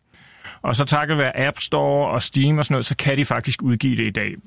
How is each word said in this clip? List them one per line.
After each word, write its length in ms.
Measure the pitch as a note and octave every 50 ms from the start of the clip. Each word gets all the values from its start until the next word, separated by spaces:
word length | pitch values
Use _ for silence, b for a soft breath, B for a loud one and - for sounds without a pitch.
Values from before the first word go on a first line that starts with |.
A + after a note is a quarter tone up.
| _ B B B B B B B B B B B
Og 140 | B - B2
så 100 | A2 C#3+
takket 320 | C3 D3+ D3 D3+ D3 D#3+ D3
være 300 | C#3 B2+ - - C3 C#3
App 120 | D3 -
Store 500 | - - - D3+ C#3+ C#3+ C#3 C#3+ C#3+ -
og 120 | F2+ B2 -
Steam 340 | - - C#3 C3+ C#3+ D3+ D3+
og 80 | D3
sådan 80 | - D3
noget, 120 | C3 A#2
så 100 | - C3+
kan 220 | - - D3 C#3 C#3
de 80 | C#3+
faktisk 360 | - B2+ A#2 - - B2 -
udgive 340 | - C3 A#2+ A2 - C3+ B2 A2
det 60 | A2+ G#2+
i 20 |
dag, 260 | G2+ A2 G#2 G#2 - - -